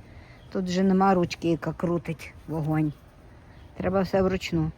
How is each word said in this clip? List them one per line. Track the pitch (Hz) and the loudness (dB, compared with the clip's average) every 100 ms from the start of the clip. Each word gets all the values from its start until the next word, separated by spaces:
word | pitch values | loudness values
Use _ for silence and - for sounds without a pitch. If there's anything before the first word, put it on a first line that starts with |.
| - - - - - | -10 -20 -20 -20 -10
Тут | 202 | -6
вже | 185 180 | -2 2
нема | 190 190 196 | 4 4 4
ручки, | 185 175 - 165 | 4 2 -2 -2
яка | 165 - | -2 -4
крутить | - 170 170 - 160 - - - | -4 -2 -2 -4 -10 -12 -16 -8
вогонь. | 160 151 156 151 139 - - - - - - - - | -4 -2 0 0 -4 -16 -20 -20 -20 -20 -20 -16 -6
Треба | 185 190 | -2 0
все | 185 190 | 2 2
вручну. | 185 190 - 165 156 | 2 0 -2 -2 -2